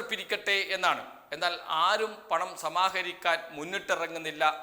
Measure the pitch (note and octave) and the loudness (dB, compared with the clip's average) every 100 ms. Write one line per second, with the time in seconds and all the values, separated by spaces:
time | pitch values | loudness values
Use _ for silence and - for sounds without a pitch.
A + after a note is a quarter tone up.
0 | - G#3+ F#3+ G3+ G3+ G3 F3+ F#3+ F3 C#3 | 0 -4 -2 -2 2 0 2 2 4 2
1 | - - - D3+ F3 E3+ - D#3+ F3 A3 | -2 -14 -10 -2 0 0 -2 2 4 4
2 | A3 G#3 - E3 F#3 F3 D#3 E3+ F#3 F#3 | 0 -6 -2 0 0 -4 -2 2 2 2
3 | F3+ E3 F3 E3 - C#3+ D#3+ G3 F#3+ E3+ | -4 0 2 2 -2 -10 -6 -4 0 0
4 | E3 E3 D#3+ D3+ D#3 D#3 | 0 -4 -4 2 2 2